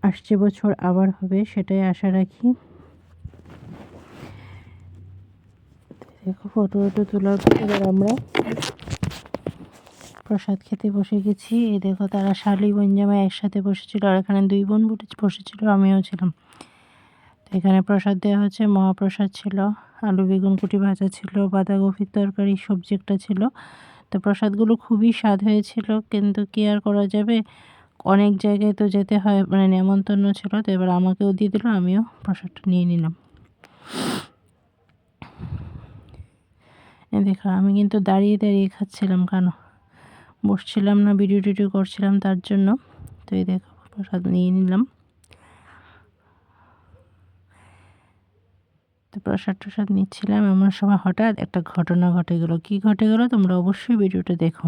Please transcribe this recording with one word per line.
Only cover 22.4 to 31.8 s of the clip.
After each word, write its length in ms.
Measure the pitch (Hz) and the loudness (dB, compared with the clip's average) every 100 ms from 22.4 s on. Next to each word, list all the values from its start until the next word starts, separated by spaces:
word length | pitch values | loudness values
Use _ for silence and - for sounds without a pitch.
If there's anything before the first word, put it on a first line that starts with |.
| 196 190 - | 0 0 -2
সবজি 260 | 196 175 202 | -4 -2 -6
একটা 180 | - 196 - | -2 -4 -2
ছিল। 160 | 190 220 - - - - - _ | -2 -2 -4 -20 -20 -20 -20 _
তো 60 | 196 | -4
প্রসাদগুলো 500 | 196 202 214 202 220 233 | -2 0 0 0 2 2
খুবই 260 | - 220 226 220 | 2 2 2 2
স্বাদ 200 | 220 196 202 | 0 2 2
হয়েছিল, 400 | 214 202 - 214 214 214 | 2 0 -6 -4 -4 -2
কিন্তু 280 | 214 202 196 202 | -2 0 0 -4
কি 100 | - 208 | -2 0
আর 60 | 208 208 | 0 0
করা 180 | 202 202 208 | 0 0 0
যাবে, 220 | 214 233 208 - - - _ _ - | 0 0 -2 -12 -20 -20 _ _ 0
অনেক 180 | 196 208 196 208 | 4 4 2 0
জায়গায় 280 | 208 208 202 | 0 0 0
তো 60 | 208 196 | 0 0
যেতে 200 | 196 208 | 0 0
হয়, 160 | 196 202 196 | 2 2 2
মানে 140 | 196 190 | 2 4
নেমন্তন্ন 520 | 185 190 196 190 202 202 196 | 4 2 2 0 0 0 0
ছিল। 140 | 202 208 214 | -4 -4 -2
তো 40 | 190 | 0
এবার 140 | 185 180 | 2 2
আমাকেও 300 | 185 185 202 185 | 2 0 0 0
দিয়ে 120 | 208 | 0
দিল, 100 | 202 233 | 0 0
আমিও 220 | 208 | 0